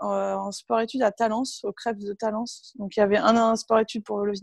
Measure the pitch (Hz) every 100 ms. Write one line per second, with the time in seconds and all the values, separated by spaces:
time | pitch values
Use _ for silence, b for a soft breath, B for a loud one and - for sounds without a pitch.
0 | 202 196 196 196 196 - - 226 226 262
1 | 214 208 226 220 262 - 208 - 233 208
2 | 202 202 220 214 240 - - - 196 214
3 | 202 208 208 233 226 220 - 226 214 220
4 | 214 208 208 196